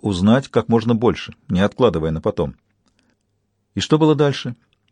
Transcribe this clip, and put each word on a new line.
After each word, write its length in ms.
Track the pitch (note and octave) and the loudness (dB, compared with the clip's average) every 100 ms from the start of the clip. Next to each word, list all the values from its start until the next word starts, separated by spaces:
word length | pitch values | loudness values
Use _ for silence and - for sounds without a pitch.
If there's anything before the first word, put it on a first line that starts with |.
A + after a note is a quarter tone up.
узнать 460 | G#2+ F2+ G2+ B2+ - | -4 0 2 2 2
как 220 | - - | -2 0
можно 260 | A#2 A2 A2+ | 0 0 0
больше, 400 | A#2 - - - - | 0 -2 -6 -16 -6
не 100 | F2+ | 0
откладывая 520 | G2+ - A#2+ E2 D#2+ | 0 2 0 2 -2
на 100 | D#2+ | -4
потом. 340 | G#2+ - D2 - _ _ _ _ _ _ _ _ _ _ _ | -4 -4 -6 -8 _ _ _ _ _ _ _ _ _ _ _
"И 80 | G#2 | -8
что 160 | - D3+ | -2 2
было 180 | D#3 D3 | 2 2
дальше?" 400 | C#3+ C3+ - - _ _ _ | 0 -2 -8 -14 _ _ _